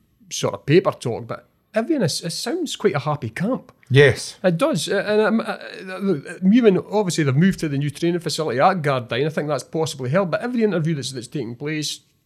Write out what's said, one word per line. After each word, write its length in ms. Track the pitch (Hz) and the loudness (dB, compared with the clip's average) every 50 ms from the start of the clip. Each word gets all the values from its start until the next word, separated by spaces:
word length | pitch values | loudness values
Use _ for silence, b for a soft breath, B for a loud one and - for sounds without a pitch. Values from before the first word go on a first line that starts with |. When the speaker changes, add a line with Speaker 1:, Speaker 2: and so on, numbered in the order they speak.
| _ _ _ _ _ - | _ _ _ _ _ -12
Speaker 1:
sort 240 | - - - 117 - | -10 -4 -4 -4 -4
of 120 | - - | -4 0
paper 260 | - 143 180 196 156 | 4 4 4 4 4
talk, 360 | - - - 127 113 87 - 113 | -2 -4 -4 -6 -6 -6 -6 -10
but 200 | - - - _ _ _ _ _ - | -12 -12 -14 _ _ _ _ _ -4
everyone 300 | 214 226 302 330 285 208 | -2 0 0 0 0 0
is, 180 | - - - | 0 -2 -4
it 100 | - 170 | -6 -8
sounds 440 | 165 - - 226 285 370 339 - - | -8 -8 -6 -4 -4 -4 -4 -6 -6
quite 200 | - - 202 - | -2 0 0 0
a 40 | 147 | 0
happy 300 | - 151 151 139 - 110 | -2 -4 -4 -4 -6 -8
camp. 420 | - - 170 214 262 - - - - _ _ - | -6 -4 -4 -2 -2 -4 -6 -12 -20 _ _ 2
Speaker 2:
Yes. 480 | 120 135 147 135 - - - - - - - | 6 6 8 6 6 2 -4 -12 -10 -2 0
Speaker 1:
It 140 | 190 175 165 | 0 2 2
does. 300 | 269 320 294 175 - - | 2 0 0 0 -2 -2
Uh, 160 | - 202 175 | -2 -2 0
and, 160 | 202 214 214 | 0 2 2
um, 180 | 220 196 220 226 | 2 4 2 0
uh, 20 | 226 | 0
uh, 540 | 220 185 - - 110 104 - 175 190 185 185 | -2 -6 -8 -10 -14 -14 -14 -12 -12 -10 -4
look, 300 | 202 196 185 143 - - | 0 0 0 0 -2 -10
uh, 40 | - - | -8 0
moving, 360 | 180 190 208 254 240 220 180 175 | 4 6 6 8 8 8 6 4
obviously 460 | - - 185 208 214 185 156 - 156 | 2 0 -2 -2 0 0 0 0 2
they've 100 | 139 127 | 2 4
moved 240 | 139 175 196 185 - | 4 4 4 2 0
to 100 | - 156 | -2 -4
the 80 | 139 139 | -2 -2
new 120 | 143 147 | -2 -4
training 300 | - - 175 170 175 175 | -4 -2 -2 0 0 0
facility 380 | 170 165 143 - 160 156 113 123 | -2 -4 -4 -4 -4 -2 0 4
at 220 | 147 185 190 185 | 4 4 2 2
Gardyne. 440 | 147 147 135 127 117 113 120 120 143 | 0 -2 -2 -2 -2 -4 -2 -2 -2
I 40 | 156 | -2
think 180 | 156 185 151 147 | -2 -4 -4 -2
that's 140 | 147 131 - | -4 -4 -6
possibly 460 | - - 160 160 151 156 139 135 123 | -6 -4 -4 -4 -4 -4 -6 -6 -2
helped, 220 | 135 190 202 180 | 0 0 0 0
but 100 | 151 160 | -2 -4
every 220 | 226 247 247 233 220 | -4 -2 -2 2 2
interview 320 | 214 190 180 151 156 170 | 2 2 2 0 0 -2
that's, 160 | 139 123 131 | -2 -4 -8
that's 160 | 135 127 110 - | -8 -10 -12 -8
taking 280 | - 156 123 113 120 | -8 -8 -6 -6 -8
place, 460 | - 147 147 156 156 147 - - - _ _ _ _ _ | -8 -8 -6 -4 -4 -4 -6 -8 -10 _ _ _ _ _